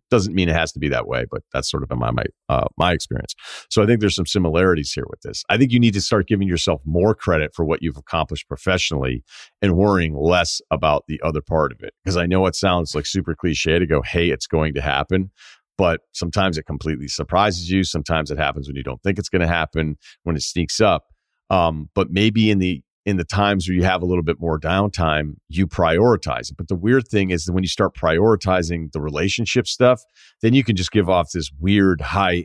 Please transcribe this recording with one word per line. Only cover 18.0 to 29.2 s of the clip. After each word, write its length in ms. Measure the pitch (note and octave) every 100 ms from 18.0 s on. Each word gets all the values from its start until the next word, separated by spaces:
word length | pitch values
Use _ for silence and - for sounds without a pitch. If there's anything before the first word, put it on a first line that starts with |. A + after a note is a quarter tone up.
| D2+ D#2+ D2
it 60 | C#2+
happens 280 | C#2+ C#2+ C#2
when 80 |
you 80 | C#2
don't 180 | C2 B1+
think 160 | G2 F#2+
it's 120 | -
gonna 180 | F2+ E2
happen, 500 | E2+ D#2 D#2+ D#2 D2 - -
when 100 | F2
it 80 | D#2
sneaks 380 | - F2+ E2 -
up. 260 | G#2+ D#2+ - _ _ _ -
Um, 380 | F#2+ E2 D#2 D2+
but 160 | - F#2
maybe 400 | F#2 A2 A2 G#2+
in 80 | G2+
the, 240 | F2+ D2+ _ _ G2+
in 100 | F#2+
the 80 |
times 440 | E2 G2+ G2+ G2 E2+
where 80 | F2+
you 80 |
have 180 | F#2 F#2
a 20 |
little 200 | F2+ F2+
bit 160 | E2 E2
more 180 | E2 D#2+
downtime, 800 | D#2 F#2+ G#2 - D#2+ D2+ D2+ D2 -
you 200 | D#2 F#2
prioritize 800 | - E2 E2+ A#2+ G#2+ D#2 A#1+ B1
it. 60 | D2
But 100 | E2+
the 80 |
weird 320 | F2+ G2+ C3 A2
thing 240 | G#2 F#2+
is 140 | F2
that 80 | E2+
when 100 | F2+
you 60 | F#2
start 260 | - G2
prioritizing 960 | - E2 E2 A2 G#2+ - F#2 E2 E2+ D#2+
the 100 | D#2
relationship 680 | D2+ D2